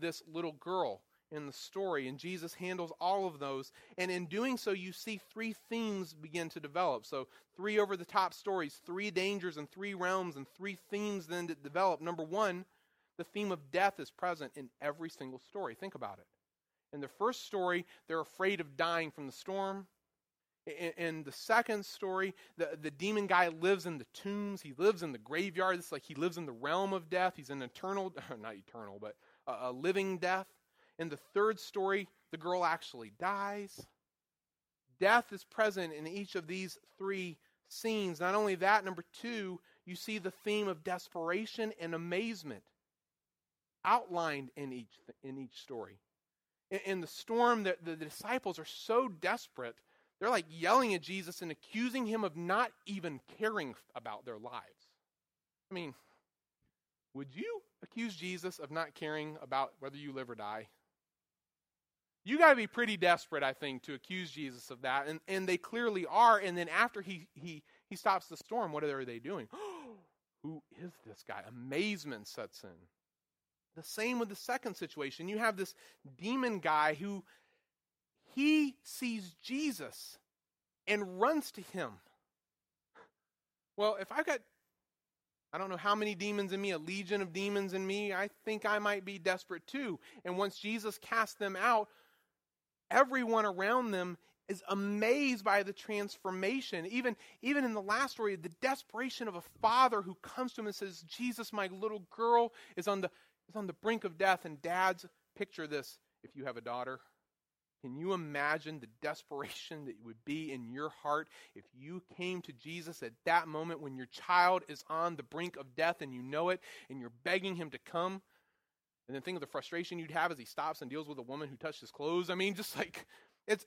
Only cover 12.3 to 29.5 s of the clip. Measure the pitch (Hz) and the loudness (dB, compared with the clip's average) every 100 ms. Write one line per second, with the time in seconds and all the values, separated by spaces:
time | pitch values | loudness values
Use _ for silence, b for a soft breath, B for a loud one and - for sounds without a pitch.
12.3 | 190 208 180 185 _ _ _ _ - 170 | 2 2 0 -8 _ _ _ _ -12 -8
13.3 | 202 208 170 139 165 196 190 139 - 180 | -2 -2 -2 -2 4 4 2 -8 -4 -2
14.3 | 165 135 - 131 _ 147 151 160 - 131 | -2 -6 -10 -14 _ -6 -4 -8 -8 -10
15.3 | 131 - 202 165 113 196 143 107 95 - | -12 -10 -6 -6 -6 -10 -8 -10 -10 -18
16.3 | _ _ _ _ _ _ 147 139 - 214 | _ _ _ _ _ _ -10 -10 0 0
17.3 | 247 - 202 180 175 170 B - 165 151 | 0 -4 0 2 0 -2 B -4 -4 -4
18.3 | - 190 196 147 139 165 170 160 156 139 | 0 2 2 -2 0 2 2 -2 -6 -10
19.3 | - - 196 196 196 185 _ _ _ _ | -8 -6 -2 -2 -4 -10 _ _ _ _
20.3 | _ _ _ - 151 170 170 170 160 156 | _ _ _ -12 -6 -6 -2 -2 -2 -8
21.3 | - - 226 233 214 196 - 196 185 190 | -8 4 4 4 0 -4 -6 -2 0 0
22.3 | 185 B - 160 160 151 143 190 214 196 | -4 B -4 -4 -2 -6 -2 0 2 6
23.3 | 180 175 160 180 196 170 151 113 - 196 | 6 6 4 4 4 2 -6 -10 -10 -6
24.3 | 208 202 196 147 131 196 185 165 120 107 | -4 -4 -6 -10 2 4 4 0 -6 -4
25.3 | 156 196 170 185 180 170 143 - 143 175 | -2 -2 2 2 2 -2 -8 -8 -2 -2
26.3 | 170 156 117 143 175 196 190 160 180 185 | -2 -6 -4 0 2 2 0 0 2 2
27.3 | 175 131 139 123 - 185 196 190 180 131 | 0 -6 -6 -8 -6 -2 -2 -2 -6 -10
28.3 | 123 110 104 98 117 104 101 104 - b | -10 -10 -12 -14 -14 -12 -10 -12 -12 b
29.3 | b - | b -8